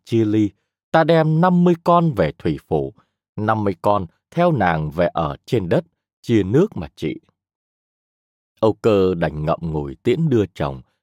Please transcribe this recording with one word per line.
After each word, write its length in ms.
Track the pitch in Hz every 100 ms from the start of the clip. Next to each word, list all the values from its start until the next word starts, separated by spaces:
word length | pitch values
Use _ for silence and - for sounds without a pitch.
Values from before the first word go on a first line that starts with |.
chia 220 | - 117 107
ly, 240 | 107 101 - _ _ _
ta 120 | 160
đem 380 | 156 165 156 156
năm 220 | 180 175
mươi 120 | 175 170
con 300 | - 175 170
về 180 | 104 78 -
Thủy 220 | 175 151 -
Phủ, 260 | 78 67 - _ _ _ -
năm 280 | 107 110
mươi 120 | 101 90
con 240 | 104 101 87 _ _
theo 200 | - 175
nàng 400 | 143 90 80 76
về 160 | 78 85
ở 240 | - 76 69 -
trên 240 | 120 87
đất, 160 | 131 170 _ _ _
chia 220 | - 113
nước 340 | 92 127 208 -
mà 100 | 78 -
trị." 240 | - - - _ _ _ _ _ _ _ _ _ _ _ _ _
Âu 140 | 110
Cơ 420 | 101 117 101 92 87
đành 300 | 82 76 78
ngậm 140 | 80
ngùi 340 | 82 78 69 67
tiễn 340 | - 117 160
đưa 160 | 120 95
chồng 360 | - 71 65 - _